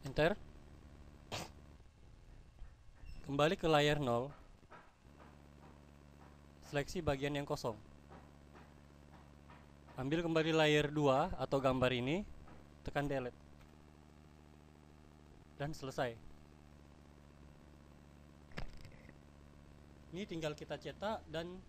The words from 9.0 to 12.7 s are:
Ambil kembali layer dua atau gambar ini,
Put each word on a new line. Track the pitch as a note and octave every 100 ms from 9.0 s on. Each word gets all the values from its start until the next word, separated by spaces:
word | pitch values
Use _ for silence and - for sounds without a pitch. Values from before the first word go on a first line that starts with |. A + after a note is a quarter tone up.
| D2 C#2+ C#2+ - - - - - - -
Ambil | C3 D#3+
kembali | E3+ D#3+ D#3
layer | D#3+ D#3 D3+ D3
dua | D3+ C#3+ C3 F3 -
atau | C3 C#3
gambar | C3 B2+ B2+ B2+
ini, | B2 E3+ G#3 - - - -